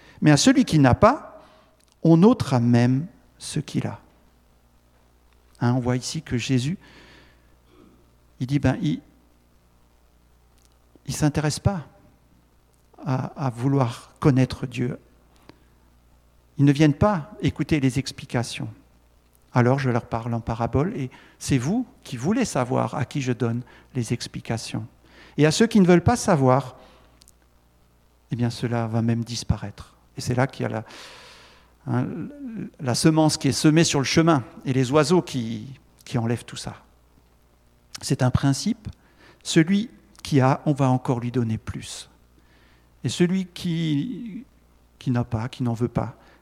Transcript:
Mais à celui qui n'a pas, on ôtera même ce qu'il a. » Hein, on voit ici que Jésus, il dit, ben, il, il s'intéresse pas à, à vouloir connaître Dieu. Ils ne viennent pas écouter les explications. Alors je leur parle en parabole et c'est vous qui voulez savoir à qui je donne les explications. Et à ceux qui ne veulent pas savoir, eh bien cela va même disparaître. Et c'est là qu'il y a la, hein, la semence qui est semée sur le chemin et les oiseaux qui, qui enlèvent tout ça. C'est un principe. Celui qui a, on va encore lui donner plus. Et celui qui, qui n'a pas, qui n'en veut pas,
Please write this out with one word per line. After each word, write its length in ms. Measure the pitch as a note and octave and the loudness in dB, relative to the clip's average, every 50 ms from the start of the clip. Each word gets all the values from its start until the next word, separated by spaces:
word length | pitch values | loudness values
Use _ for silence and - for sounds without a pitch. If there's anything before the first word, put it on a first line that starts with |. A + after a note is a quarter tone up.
| - - - - | -20 -20 -8 2
Mais 120 | - D#3 | 4 6
à 60 | D3+ C#3 | 6 6
celui 280 | - C4 C4+ C#4 B3 | 6 6 6 4 4
qui 140 | - - D#3 | 4 4 6
n'a 160 | C#3 B2+ A#2 | 6 6 6
pas, 460 | - - G#3+ C#4 D#4+ - - - - - - _ _ _ _ _ _ _ _ _ _ - | 6 6 4 4 2 -4 -12 -20 -20 -20 -20 _ _ _ _ _ _ _ _ _ _ 4
on 200 | E3 E3 E3 F3+ | 6 6 8 8
ôtera 360 | A3 B3+ - - - C#3 B2 | 6 6 4 0 0 0 2
même 460 | A#2 A#2+ A#2+ A#2+ A#2+ A#2+ C3 C3+ D#3+ G3 - _ _ _ _ - | 4 4 4 4 4 4 2 0 -2 -6 -12 _ _ _ _ -18
ce 220 | - - - - | -16 -10 -8 -8
qu'il 260 | - - - - - | -8 -6 -6 -6 -6
a. » 140 | G#2 G#2+ - - _ _ _ _ _ _ _ _ _ _ _ _ _ _ _ _ _ _ _ _ _ _ _ _ _ _ _ _ _ _ - | -6 -10 -14 -18 _ _ _ _ _ _ _ _ _ _ _ _ _ _ _ _ _ _ _ _ _ _ _ _ _ _ _ _ _ _ -2
Hein, 120 | B2 A#2+ B2 | 0 0 0
on 40 | C3 | 0
voit 160 | A#2+ B2 B2 | 0 -2 -2
ici 280 | C3 A#2+ - - D#3+ - | -2 -4 -8 -10 -10 -8
que 140 | - C3 A#2+ | -6 -4 -4
Jésus, 420 | A2 - C3+ B2+ A#2+ C#3+ F#3 - - - - - - - - - - _ _ _ _ _ _ _ _ _ _ _ - _ _ _ _ _ _ _ _ _ _ - | -2 0 0 0 0 -2 -4 -6 -10 -16 -20 -20 -20 -20 -20 -20 -20 _ _ _ _ _ _ _ _ _ _ _ -20 _ _ _ _ _ _ _ _ _ _ -10
il 80 | C3 A#2+ | -6 -4
dit, 100 | C#3+ C#3+ | -2 0
ben, 200 | - C3 B2+ - | 0 0 0 0
il, 180 | - D3 - - - _ _ _ _ _ _ _ _ _ _ _ _ _ _ _ _ _ _ _ _ _ _ _ _ _ _ _ _ _ _ _ _ _ _ _ _ _ _ _ _ | -2 -4 -4 -4 -8 _ _ _ _ _ _ _ _ _ _ _ _ _ _ _ _ _ _ _ _ _ _ _ _ _ _ _ _ _ _ _ _ _ _ _ _ _ _ _ _
il 100 | - C3+ | -10 -4
s'intéresse 440 | - D3+ D3+ C#3 D#3+ D3 D3+ C#3 - | -2 -2 -2 0 0 -2 -2 -2 -2
pas 260 | - G3+ G3+ E3+ C3+ - - _ _ _ _ _ _ _ _ _ _ _ _ _ _ _ _ _ _ _ _ - D#4+ | -2 -2 -2 -2 -6 -14 -20 _ _ _ _ _ _ _ _ _ _ _ _ _ _ _ _ _ _ _ _ -12 -6
à, 400 | F#3 C3 E3 E3 - - - D3+ | -4 -4 -4 -4 -8 -8 -8 -6
à 40 | C3 | -6
vouloir 600 | A2+ A#2 A#2+ C#3 C3+ C#3 C3 A2+ A#2 - - - _ _ | -4 -4 -2 0 2 2 2 0 -2 -8 -16 -20 _ _
connaître 460 | - D#3 C3 B2+ C3 B2 - - - | 2 4 4 4 2 2 0 -6 -10
Dieu. 340 | B2+ A2+ B2 B2 B2 - - _ _ _ _ _ _ _ _ _ - - _ _ _ _ _ _ _ _ _ _ _ _ _ _ _ _ _ _ _ _ - | -8 -6 -6 -6 -6 -6 -10 _ _ _ _ _ _ _ _ _ -20 -20 _ _ _ _ _ _ _ _ _ _ _ _ _ _ _ _ _ _ _ _ 2
Ils 80 | C#3+ | 4
ne 60 | C#3+ | 4
viennent 220 | C#3+ C#3 D#3+ D3+ C#3+ | 4 6 4 4 4
pas 360 | - G3+ G#3 G#3 E3 C#3+ - - - | 4 2 2 2 0 -4 -8 -8 -6
écouter 380 | - D3 - - D#3 - E3 D3+ | -4 -4 -2 -4 -2 -2 0 0
les 200 | C3 C3 A#2 C3+ | 0 0 0 -2
explications. 720 | B2+ - - - - - - B2+ A2+ - - - C3 A#2 G#2+ - _ _ _ _ _ _ _ _ _ _ _ _ _ _ - | -4 -6 -10 -14 -10 -6 -4 -4 -4 -4 -6 -10 -10 -12 -12 -16 _ _ _ _ _ _ _ _ _ _ _ _ _ _ 2
Alors 260 | C3 A#2+ A#2+ C3 C#3 | 2 4 4 2 0
je 100 | C3+ B2+ | 0 -2
leur 160 | A#2 A#2 - | -2 -2 -4
parle 280 | - - A2+ A2+ A#2+ A#2 | -6 -8 -8 -6 -6 -6
en 60 | A#2 | -6
parabole 560 | A2+ - A#2 A2 A#2 A2+ - C3 D3 F#3+ B3+ | -6 -6 -4 -4 -4 -2 -2 -2 -2 -2 -4
et 140 | F3+ C3+ B2 - - - - _ _ | -6 -8 -10 -12 -16 -20 -20 _ _
c'est 180 | - - D3 C3 | -4 -2 0 0
vous 300 | A#2 C#3+ G3 B3+ B3 - - _ - | 0 0 -2 -2 -4 -6 -10 _ -16
qui 140 | - C3 A#2+ | -14 -10 -4
voulez 280 | A#2 E3 A3 C4+ A#3+ | -2 -2 0 0 -2
savoir 480 | - - C#3+ B2+ A#2 C3 B2+ A#2+ A#2+ D#3+ | -2 -2 -2 -2 0 0 -2 -2 -2 -2
à 100 | E3 C3 | -6 -6
qui 160 | - - D3+ | -6 -6 -4
je 120 | C3 B2+ A#2+ | -4 -4 -2
donne 280 | A2+ B2 A#2 A#2 A#2+ C3 - - - - _ - | -2 -2 -2 -2 -4 -8 -12 -18 -20 -20 _ -8
les 180 | C3 A#2 - B2 | -8 -6 -4 -6
explications. 720 | A#2 - - - - - - A#2 A2 - - - - A2 - _ _ _ _ - - - - - - | -6 -6 -10 -12 -12 -8 -8 -8 -8 -8 -8 -10 -10 -10 -12 _ _ _ _ -20 -20 -20 -8 0 2
Et 80 | C#3+ | 2
à 60 | D#3 | 2
ceux 160 | D#3 - A3 A3+ | 4 2 2 4
qui 120 | - A3 | 4 4
ne 80 | F#3 E3+ | 6 6
veulent 160 | F3+ E3+ E3+ | 6 6 4
pas 140 | - A#3+ A#3+ | 2 0 0
savoir, 580 | - - F#3+ C#3+ C3+ B2+ B2+ C3+ C3+ C3 - - - - - _ _ _ _ _ _ - _ _ _ _ _ _ _ _ _ _ _ _ _ _ _ _ _ _ _ _ | 0 0 2 4 4 4 4 4 2 -4 -10 -20 -20 -20 -20 _ _ _ _ _ _ -20 _ _ _ _ _ _ _ _ _ _ _ _ _ _ _ _ _ _ _ _
eh 40 | D3 | -6
bien 140 | A2+ A#2+ A#2 | -4 -2 -4
cela 380 | A2+ - C3+ A#2 A#2+ A#2+ A#2 A2+ | -2 -4 -4 -4 -2 -2 -2 -2
va 140 | A2 A#2 | -2 0
même 220 | A2+ A#2 A2+ A#2 A2+ | 0 0 0 -2 -2
disparaître. 720 | A2+ A#2+ A2 - - A2 G#2+ - G2+ - - - - _ _ _ _ _ - | -6 -8 -4 -4 -4 -4 -4 -6 -12 -14 -16 -20 -20 _ _ _ _ _ -10
Et 40 | |
c'est 140 | - - B2 | -8 -2 0
là 120 | B2 C3 C3+ | 0 0 0
qu'il 160 | - - B2 | -2 -4 -6
y 20 | |
a 40 | A2+ | -6
la, 140 | A2+ A2+ A2 - - - - - - - - - - - - - - _ _ _ _ _ - C3+ | -6 -6 -8 -10 -14 -20 -20 -20 -20 -20 -20 -20 -20 -20 -20 -20 -20 _ _ _ _ _ -8 -4
hein, 200 | B2 B2 B2+ - - F3 - - D4 D4 C#4+ B3 A3+ G3+ - - - - | -4 -2 -2 -4 -6 -10 -12 -12 -14 -14 -14 -12 -12 -12 -12 -14 -14 -8
la 160 | D#3+ B2+ A#2+ | -4 -4 -2
semence 420 | - - E3 D#3 D#3 D#3 D#3 - - | 2 2 2 4 4 4 2 2 0
qui 100 | - C#3 | -2 -2
est 40 | |
semée 320 | - - - D#3+ D3+ E3 E3+ | 0 2 2 4 4 4 4
sur 160 | - - C#3+ | 2 2 0
le 60 | C3 | -2
chemin 380 | - - E3 E3 E3+ E3 C#3 A2+ - - - - | 0 2 2 4 4 4 2 0 -4 -12 -10 -6
et 80 | - B2+ | -4 -2
les 180 | C3 C3 A#2+ | 0 0 2
oiseaux 300 | C3+ D#3 D3+ C3+ F3+ F3 | 2 2 4 4 2 2
qui, 580 | D#3+ - - C3 A2+ A2+ A#2 G#2 A2 C3 C3 - _ _ _ _ _ | 2 0 -4 -6 -6 -6 -8 -10 -12 -14 -18 -20 _ _ _ _ _
qui 120 | - - B2 | -6 -4 -2
enlèvent 280 | A2+ A2+ A#2+ A#2 - | -2 -2 -2 -4 -6
tout 100 | - - | -10 -16
ça. 280 | - - - - - - _ _ _ _ _ _ _ _ _ _ _ _ _ _ _ _ _ _ _ _ _ - - | -14 -14 -14 -14 -16 -20 _ _ _ _ _ _ _ _ _ _ _ _ _ _ _ _ _ _ _ _ _ -18 -10
C'est 220 | - - C#3 - C3 | -4 -4 0 0 2
un 80 | B2+ | 2
principe. 580 | - - - C#3 C3+ - - G#3 A3+ - - - - _ _ _ _ _ - - - _ - | 2 2 2 0 0 0 -2 -4 -6 -6 -8 -16 -18 _ _ _ _ _ -20 -20 -20 _ -10
Celui 460 | - - E3+ D#3+ D#3+ G3 G3+ A3 - - - _ _ _ - - | 0 2 2 2 4 2 -2 -2 -6 -10 -20 _ _ _ -18 -6
qui 180 | - - C3+ | 0 2 4
a, 200 | B2+ C3 C#3+ - - | 4 4 2 0 0
on 80 | D#3 D3 | -2 0
va 160 | B2+ C#3+ C3 | 0 2 0
encore 300 | B2+ B2+ - - C3 A#2+ | 0 0 -2 -4 -4 -4
lui 120 | A#2 A#2+ | -4 -4
donner 260 | A#2 B2+ A#2 A2+ A2 A2 | -4 -2 -2 -2 -4 -6
plus. 520 | - - - A#2+ A#2 - - - - - _ _ _ _ _ _ _ _ _ _ _ _ _ _ _ _ _ _ - | -8 -10 -12 -12 -12 -14 -14 -16 -18 -20 _ _ _ _ _ _ _ _ _ _ _ _ _ _ _ _ _ _ -8
Et 60 | B2 | -4
celui 360 | - - F3+ F3 F#3 F#3+ F#3 | 0 0 0 2 0 -2 -4
qui, 1000 | F#3 - - - F3+ D#3+ E3 E3 D#3+ D3 C#3+ D3 - A3+ F3 A#3+ A3+ F3 - A#3+ - _ _ _ _ _ _ _ _ _ - | -6 -10 -8 -6 -4 -4 -2 -2 -2 -2 -2 -2 -4 -8 -10 -12 -12 -12 -14 -16 -18 _ _ _ _ _ _ _ _ _ -10
qui 100 | - C#3+ | -6 -2
n'a 120 | B2 A#2+ A#2+ | -2 -2 -2
pas, 260 | - - A2 A2+ C3 | -4 -4 -6 -6 -8
qui 140 | - - C3 | -8 -6 -6
n'en 100 | A#2+ A2+ | -4 -4
veut 140 | A2 B2 A#2 | -2 -4 -4
pas, 280 | - A#2 A#2 A2+ - - _ _ _ _ | -4 -4 -6 -6 -8 -14 _ _ _ _